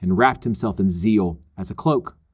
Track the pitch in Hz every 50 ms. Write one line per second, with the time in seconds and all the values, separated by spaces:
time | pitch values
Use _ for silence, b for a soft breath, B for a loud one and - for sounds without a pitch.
0 | 92 90 92 92 123 131 123 - - 120 110 - - 110 92 - 95 95 87 85
1 | 90 110 107 104 95 87 80 - - _ _ - 92 - - - - 160 147 127
2 | - - - _ _ _